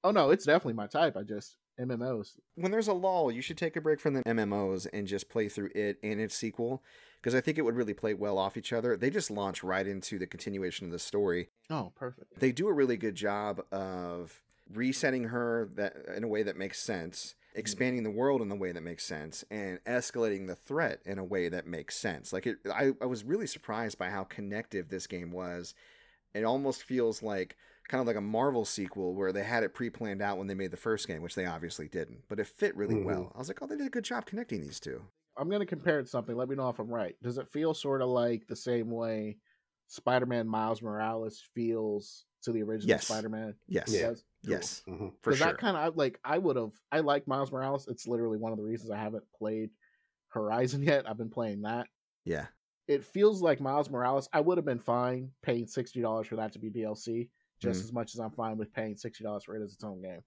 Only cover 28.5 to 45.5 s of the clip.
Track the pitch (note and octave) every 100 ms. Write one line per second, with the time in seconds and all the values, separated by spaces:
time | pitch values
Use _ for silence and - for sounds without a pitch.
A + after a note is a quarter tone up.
28.5 | B2+ G#2 - F#2+ G2+ F#2 F#2 F#2+ G2 G#2
29.5 | A#2+ G#2+ - A#2+ - A2 G2 G2+ F#2+ G2
30.5 | F#2+ F#2 F2 A#2 G#2+ - E2 E2+ - F2+
31.5 | E2 E2 - D2+ F2+ D2 A#1+ - G#2 G#2
32.5 | - G#3 - G#2 A2 F#2+ F#3 F3+ - C#3
33.5 | - C4+ D4+ C4+ A#3+ G3+ E3 - G3+ A#3+
34.5 | G#2+ C#2+ - - B1 - _ _ - D3+
35.5 | G#3 G3+ E3 F3 D3+ B2 B2+ A#2 A#2 B2+
36.5 | C#3 B2+ A#2 A2+ A#2 F#2 - A#2+ B2 B2+
37.5 | D3 D#3+ D3+ C#3+ C3+ B2+ B2+ A#2+ A#2 -
38.5 | A2 - A#2+ A2+ A#2 A2+ A2 G#2+ G#2 _
39.5 | _ _ _ _ - - B2+ B2 A#2+ A2+
40.5 | A2 A2 A2 A#2 G#2+ A2 A2+ A2+ G#2+ -
41.5 | - A2+ A2+ G#2+ G#2 G#2 - _ _ -
42.5 | A2+ G#2+ A2 G2+ G#2 - A2 A2 A2 A2
43.5 | G#2 - F#2 - G#2 D#2+ - _ _ -
44.5 | F#2 - - - F2 G2 - - C3+ E3